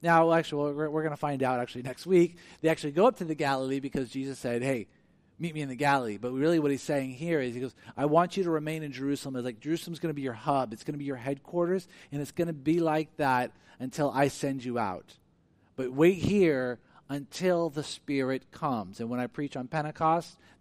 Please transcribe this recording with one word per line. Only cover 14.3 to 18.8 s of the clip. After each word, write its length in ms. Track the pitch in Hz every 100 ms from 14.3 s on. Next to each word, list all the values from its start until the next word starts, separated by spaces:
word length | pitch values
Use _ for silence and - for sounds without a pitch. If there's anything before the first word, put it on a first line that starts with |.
| - 139 135 120
you 120 | 120
out. 380 | 104 90 - - _ _ _ _ _ -
But 180 | 127
wait 240 | 131 170 190
here 640 | - 202 175 135 127 120 _ - -
until 600 | 143 139 - 185 175 165
the 140 | 143
Spirit 680 | 139 - - 139 131 131 -
comes. 480 | - 151 120